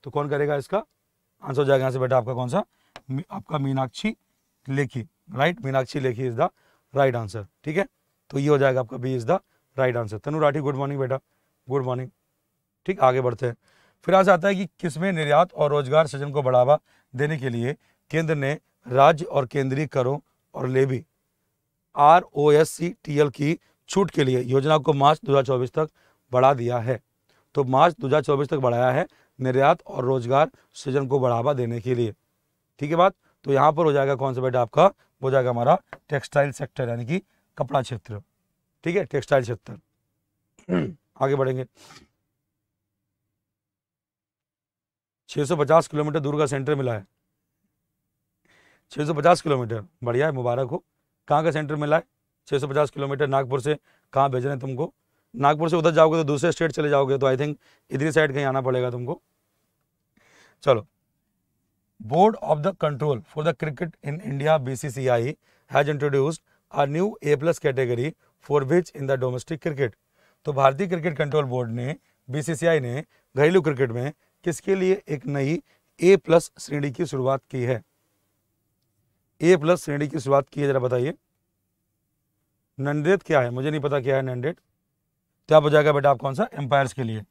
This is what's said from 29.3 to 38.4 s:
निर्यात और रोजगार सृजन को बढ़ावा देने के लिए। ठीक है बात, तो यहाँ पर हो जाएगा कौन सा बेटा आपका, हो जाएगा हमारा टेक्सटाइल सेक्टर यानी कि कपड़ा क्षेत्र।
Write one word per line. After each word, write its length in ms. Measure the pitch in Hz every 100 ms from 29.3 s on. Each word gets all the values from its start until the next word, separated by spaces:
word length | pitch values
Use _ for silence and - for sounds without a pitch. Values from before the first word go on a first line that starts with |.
| _
निर्यात 420 | 131 127 139 175
और 220 | - - 123
रोजगार 440 | 131 120 135 160 _ _
सृजन 340 | - - 135 135
को 120 | 139
बढ़ावा 340 | 123 120 123
देने 260 | 143 120 117
के 140 | 117 123
लिए। 180 | 117 101 _ _ _ _ _ _
ठीक 100 | 147
है 60 | 165
बात, 180 | 185 - _ _ -
तो 80 |
यहाँ 180 | 135 147
पर 120 | 151 165
हो 60 |
जाएगा 240 | 143 139 135
कौन 180 | 135
सा 80 | 127
बेटा 200 | 131 127
आपका, 300 | 120 - 185 - _ _
हो 100 | 135
जाएगा 180 | 135 123
हमारा 280 | 120 120 175 _ - _
टेक्सटाइल 420 | 143 - 147 143
सेक्टर 380 | 131 143 - 123
यानी 160 | 117 120
कि 160 | 175 - _ _ -
कपड़ा 240 | 127 143
क्षेत्र। 400 | 123 113 - 104 - _